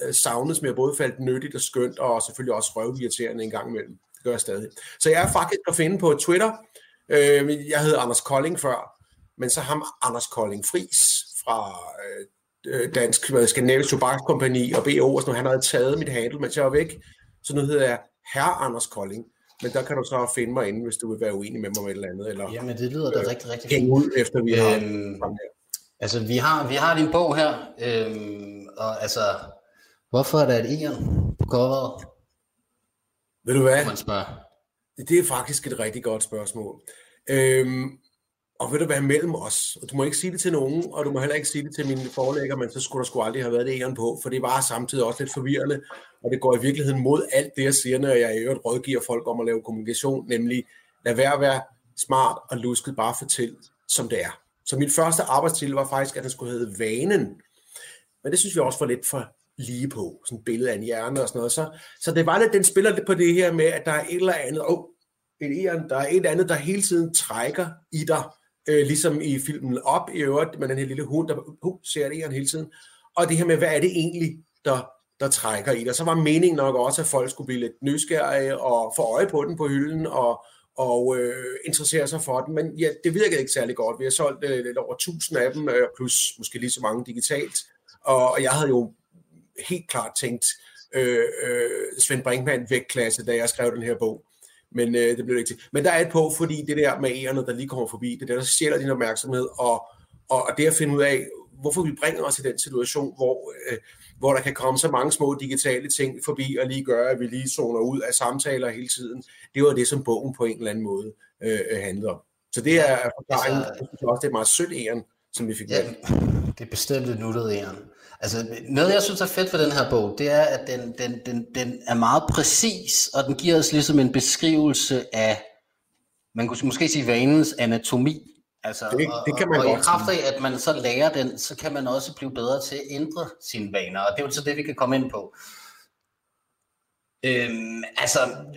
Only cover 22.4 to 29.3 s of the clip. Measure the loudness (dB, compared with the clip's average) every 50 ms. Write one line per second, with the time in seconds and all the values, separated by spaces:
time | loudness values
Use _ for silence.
22.4 | -8 -8 -8 -8 -8 -8 -6 -4 -4 -4 -2 -2 -2 0 0 0 0 -2 -4 -6
23.4 | -8 -10 -10 -8 -2 0 2 4 4 6 6 6 6 4 4 2 2 2 2 0
24.4 | 2 4 6 6 6 6 6 4 2 -2 -4 -6 -6 -8 -8 -6 -6 -6 -6 -8
25.4 | -12 -14 -18 _ _ _ -12 -12 _ _ _ -6 -4 -2 -2 -2 -2 0 0 2
26.4 | 4 4 4 2 2 0 0 2 4 4 4 4 4 4 4 4 4 4 4 4
27.4 | 2 2 2 -2 -6 -12 -10 -6 -4 -2 0 0 -2 -2 -4 -8 -8 -10 -10 -10
28.4 | -12 -14 -14 -16 -18 -16 -10 -6 -6 -4 -4 -4 -4 -4 -2 0 0 0